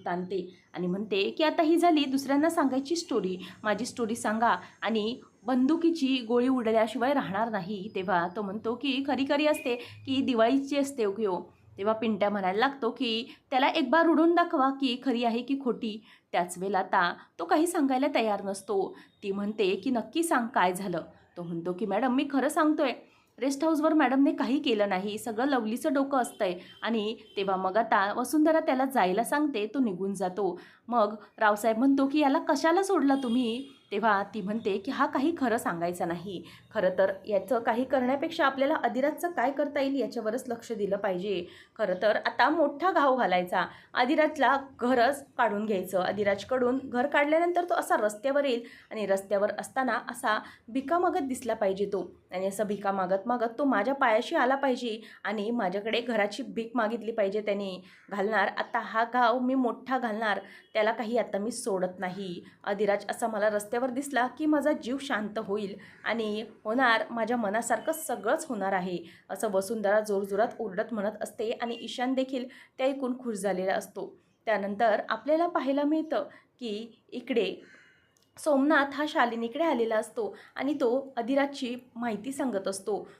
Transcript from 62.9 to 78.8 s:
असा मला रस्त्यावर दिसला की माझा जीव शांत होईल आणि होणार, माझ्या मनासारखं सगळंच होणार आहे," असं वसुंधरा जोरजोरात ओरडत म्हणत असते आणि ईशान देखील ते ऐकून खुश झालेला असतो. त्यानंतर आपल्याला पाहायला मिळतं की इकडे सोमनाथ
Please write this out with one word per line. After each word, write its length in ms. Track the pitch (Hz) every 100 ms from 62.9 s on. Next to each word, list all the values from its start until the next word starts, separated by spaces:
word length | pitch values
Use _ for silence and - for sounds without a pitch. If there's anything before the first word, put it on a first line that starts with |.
| 202 -
असा 180 | 220 233
मला 220 | 214 214
रस्त्यावर 400 | 208 208 240 254
दिसला 360 | 247 277 254 247 240
की 80 | 311
माझा 260 | 302 285
जीव 240 | 302 220 269
शांत 380 | - 214 208 220
होईल 360 | 214 208 196 202 - - -
आणि 380 | 226 214 208 220 - 214
होणार, 380 | 240 254 220 -
माझ्या 260 | 233 220 247
मनासारखं 540 | 208 214 226 233 - 320
सगळंच 480 | - 233 202 311 -
होणार 240 | 220 196
आहे," 240 | 190 180 175 - - -
असं 220 | 190 -
वसुंधरा 480 | 190 190 226 196 214
जोरजोरात 600 | 214 196 202 202 233 -
ओरडत 340 | 220 180 220
म्हणत 280 | 226 202 214
असते 300 | - - 220
आणि 260 | 240 240 233
ईशान 320 | 220 - 254
देखील 340 | 262 262 269 254 - - -
ते 40 |
ऐकून 340 | 269 277 247 247
खुश 180 | 240 202
झालेला 360 | 196 185 185
असतो. 400 | - - 196 175 - _ _ -
त्यानंतर 540 | 208 196 202 233 214 -
आपल्याला 380 | 220 269 311 339
पाहायला 360 | 339 262 277
मिळतं 440 | 294 311 320 233 196 - _ _
की 320 | 240 208 233 - _
इकडे 420 | 247 247 233 185 - - - - _ _ _ _ -
सोमनाथ 560 | 320 277 285 311